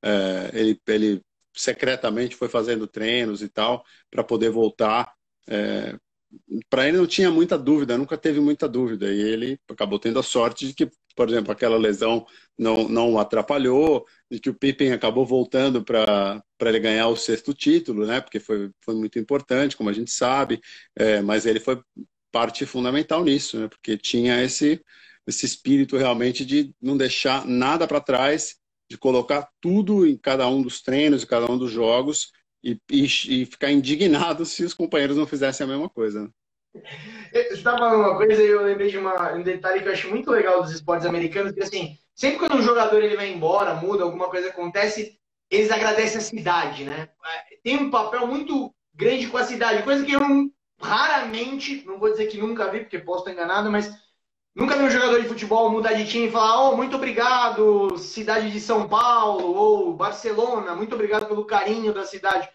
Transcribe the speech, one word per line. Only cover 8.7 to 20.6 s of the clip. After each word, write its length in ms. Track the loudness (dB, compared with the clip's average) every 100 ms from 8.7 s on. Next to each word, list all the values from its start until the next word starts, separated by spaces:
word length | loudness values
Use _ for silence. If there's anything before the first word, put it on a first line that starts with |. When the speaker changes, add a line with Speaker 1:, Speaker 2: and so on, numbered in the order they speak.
| -2 -2 -2 -2
Speaker 1:
E 80 | 0
ele 400 | 0 -2 -4 -8 _
acabou 300 | -6 -4 -2
tendo 200 | 0 -2
a 40 |
sorte 440 | 0 0 0 -2 -10
de 60 |
que, 160 | -2 -2 _ _
por 140 | -2 0
exemplo, 240 | 0 -2
aquela 260 | -2 2 2
lesão 480 | 2 2 0 0 -4 -20 _ -4
não, 300 | 0 0 2
não 260 | 2 2
o 60 | 2
atrapalhou, 840 | 2 0 0 0 2 4 4 2 -2 _ _
de 80 | -6
que 100 | -6
o 40 |
Pippen 400 | -2 -2 2 0
acabou 320 | 2 0 0 2
voltando 580 | 2 2 2 2 0
pra, 580 | 0 2 4 2 2 -4 _ _
pra 120 | 0
ele 100 | 2
ganhar 300 | 2 2 2
o 80 | 0
sexto 360 | -2 -2 -2
título, 520 | -2 2 2 2 -2 -2
né? 160 | -2
Porque 180 | -4 -10
foi, 320 | -4 -6 -6 _
foi 160 | -6 -4
muito 240 | -4 -6
importante, 560 | -2 -4 0 0 0 -2
como 140 | -4
a 40 |
gente 160 | -4 -6
sabe, 520 | -2 0 0 0 -4